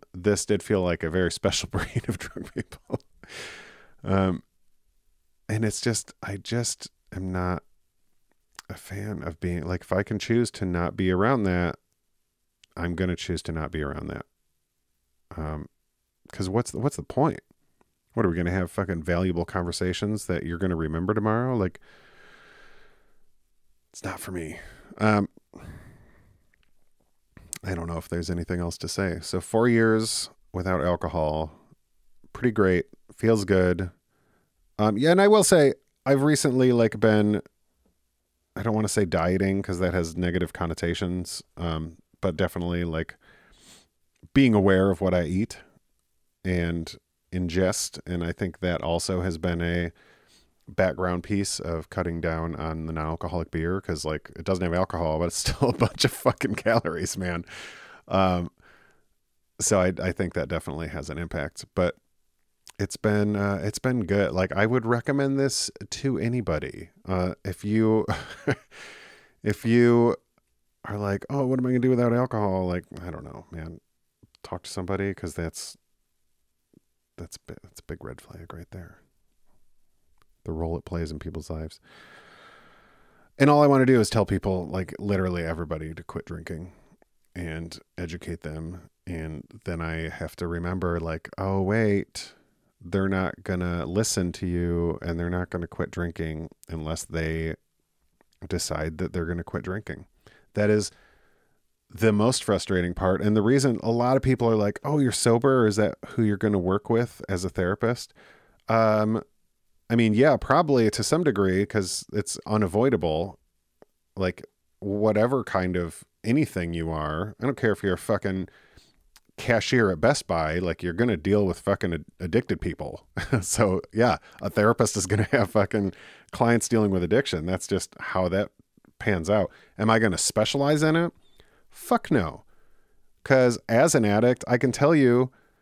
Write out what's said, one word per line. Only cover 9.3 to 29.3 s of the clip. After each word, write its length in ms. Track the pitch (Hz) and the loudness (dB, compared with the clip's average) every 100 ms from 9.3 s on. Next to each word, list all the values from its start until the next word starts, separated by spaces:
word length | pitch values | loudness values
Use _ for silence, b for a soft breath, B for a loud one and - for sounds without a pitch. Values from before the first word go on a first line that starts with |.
| 80 | -6
being, 260 | 90 87 76 | -4 -4 -2
like, 160 | 90 | -6
if 100 | - | 0
I 100 | 92 | -2
can 160 | 101 107 | 0 -4
choose 320 | - 117 117 | 0 2 2
to 120 | - | -2
not 320 | 92 87 87 - | -2 0 0 0
be 140 | 92 | 2
around 320 | 92 110 135 | 4 2 2
that, 320 | 98 90 87 - _ _ _ _ _ _ _ _ _ - | 2 2 0 -4 _ _ _ _ _ _ _ _ _ -6
I'm 180 | 87 | -6
gonna 220 | 85 92 90 | -2 -2 -2
choose 260 | - 85 | -4 -6
to 100 | - | -6
not 180 | 80 78 | -6 -6
be 120 | 80 | -4
around 260 | 71 71 73 | -6 -6 -8
that. 180 | 69 - _ _ _ _ _ _ _ _ _ _ - | -10 -12 _ _ _ _ _ _ _ _ _ _ -10
Um, 300 | 78 78 - _ _ _ _ _ - | -8 -8 -12 _ _ _ _ _ -18
'cause 180 | - 92 | -8 -2
what's 220 | 98 - | -2 -2
the, 80 | - | -4
what's 180 | 131 - | -4 -4
the 60 | |
point? 380 | - - 147 - - _ _ _ _ _ _ | -6 0 0 -2 -12 _ _ _ _ _ _
What, 100 | - | 0
are 60 | 98 | 0
we 60 | 85 | 0
gonna 140 | 87 | 0
have 180 | 92 90 | 0 -2
fucking 320 | - 95 85 | -4 -4 -4
valuable 420 | 80 87 95 85 | -2 0 0 -2
conversations 840 | 85 92 87 - 92 90 104 107 - | -4 -4 -4 -4 -4 -2 -4 -4 -4
that 180 | 87 | -6
you're 140 | 82 82 | -4 -4
gonna 180 | 92 82 | -2 -2
remember 360 | 80 80 92 | -2 -4 -2
tomorrow? 440 | 107 107 113 127 120 | 0 0 0 -2 -2
Like, 240 | 92 - b b b b b b b b b b b b b b b _ _ _ _ _ _ | -2 -6 b b b b b b b b b b b b b b b _ _ _ _ _ _
it's 120 | - | -14
not 160 | 95 87 | -12 -12
for 120 | - | -10
me. 260 | 90 78 - B B B - | -10 -10 -12 B B B 0
Um, 300 | 107 104 101 - _ - B B B B B B B B B _ _ _ _ _ _ _ _ - - - | 2 4 2 -6 _ -20 B B B B B B B B B _ _ _ _ _ _ _ _ -20 -16 -12
I 100 | 98 | -8
don't 120 | 87 85 | -6 -6
know 120 | 82 | -8
if 100 | - | -6
there's 220 | 87 85 | -6 -4
anything 300 | 87 85 90 | -4 -4 -4
else 160 | 85 - | -4 -6
to 100 | 82 | -8
say. 300 | - 95 80 | -4 -4 -4
So 180 | - | -6